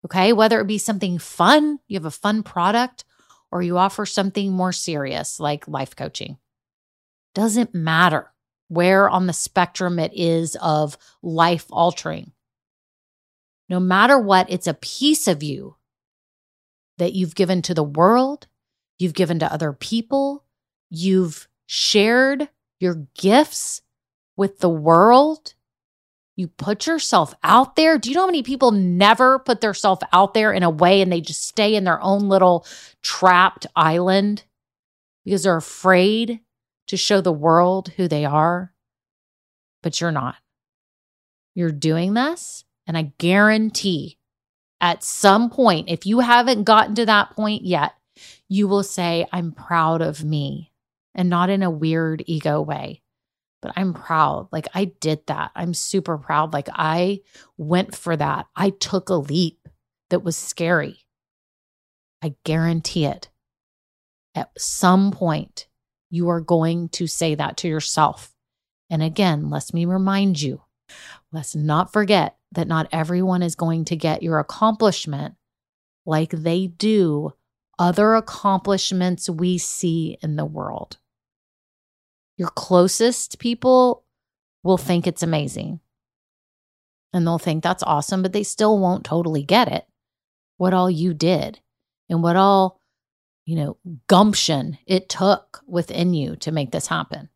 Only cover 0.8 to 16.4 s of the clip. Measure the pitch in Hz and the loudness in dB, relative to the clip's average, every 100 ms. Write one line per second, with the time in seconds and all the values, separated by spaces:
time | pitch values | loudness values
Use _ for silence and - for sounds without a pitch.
0.8 | - 202 190 175 - - 180 302 302 294 | -4 -4 -4 -4 -8 2 4 6 4 -4
1.8 | _ 190 156 - 208 214 202 180 175 226 | _ -8 -8 -4 -2 -2 -4 -2 0 0
2.8 | 247 - - _ _ _ _ 175 175 180 | -2 -8 -20 _ _ _ _ -6 -2 0
3.8 | 190 - 202 - 196 208 196 185 185 180 | 0 -2 -6 -2 -2 -2 -4 -2 -2 -4
4.8 | - 151 139 147 - - 151 147 - 147 | -6 -6 -4 -6 -8 -6 -4 -6 -8 -8
5.8 | 135 - - - - 135 _ _ _ _ | -8 -10 -12 -12 -14 -16 _ _ _ _
6.8 | _ _ _ _ _ - 220 220 233 175 | _ _ _ _ _ -2 0 0 -2 -2
7.8 | 160 160 175 151 - _ _ _ _ 170 | 0 4 4 2 -6 _ _ _ _ 0
8.8 | 180 190 196 185 185 160 - - 180 - | 4 6 4 2 0 -4 -4 -2 -2 -2
9.8 | 180 175 - - 170 165 165 - 170 151 | -2 -2 -4 -2 0 0 -2 -4 -2 0
10.8 | 151 - _ _ 175 160 170 165 - - | -2 -6 _ _ -6 0 2 0 -4 0
11.8 | 170 - 160 160 - _ _ _ _ _ | 0 -2 -10 -12 -14 _ _ _ _ _
12.8 | _ _ _ _ _ _ _ _ _ 180 | _ _ _ _ _ _ _ _ _ -2
13.8 | 185 185 240 277 202 190 185 185 - - | 2 4 6 4 4 2 2 -4 -4 -6
14.8 | - - 285 302 - 151 151 135 - _ | -10 -2 0 2 0 -2 -4 -10 -14 _
15.8 | _ _ _ _ _ _ | _ _ _ _ _ _